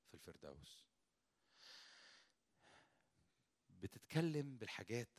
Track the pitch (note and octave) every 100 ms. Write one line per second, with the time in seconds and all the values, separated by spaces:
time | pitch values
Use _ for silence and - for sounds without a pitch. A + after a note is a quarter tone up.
0 | - - - D2+ D2 C#2 - - - _
1 | _ _ _ _ _ - - - - -
2 | - - - _ _ _ - - - _
3 | _ _ _ _ _ _ _ F#2 F#2+ -
4 | - D#3 E3 D3+ C#3 B2+ A2+ - - A#2+
5 | A#2